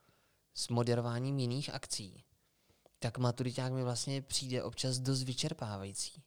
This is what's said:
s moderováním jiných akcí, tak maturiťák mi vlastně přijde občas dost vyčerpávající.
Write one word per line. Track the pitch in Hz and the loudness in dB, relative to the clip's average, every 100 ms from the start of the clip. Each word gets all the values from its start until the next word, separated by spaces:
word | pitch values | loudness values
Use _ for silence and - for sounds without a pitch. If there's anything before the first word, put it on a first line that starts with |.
| _ _ _ _ _ | _ _ _ _ _
s | - - | -6 0
moderováním | 120 120 120 120 120 131 139 | 2 4 4 2 0 0 2
jiných | 123 131 147 | 2 0 -2
akcí, | - - - 98 92 - _ _ _ _ _ _ _ | -6 -4 -6 -6 -14 -20 _ _ _ _ _ _ _
tak | 123 127 | -2 4
maturiťák | 123 120 127 127 127 | 2 4 0 0 0
mi | 131 | 0
vlastně | 123 120 - 139 | 0 0 -2 -2
přijde | 127 - 131 123 | 0 -2 0 -2
občas | - - 131 127 | -2 -2 0 0
dost | 127 135 | 2 2
vyčerpávající. | 131 127 151 160 113 101 98 98 - - | 0 0 -2 -2 -4 -4 -4 -6 -6 -8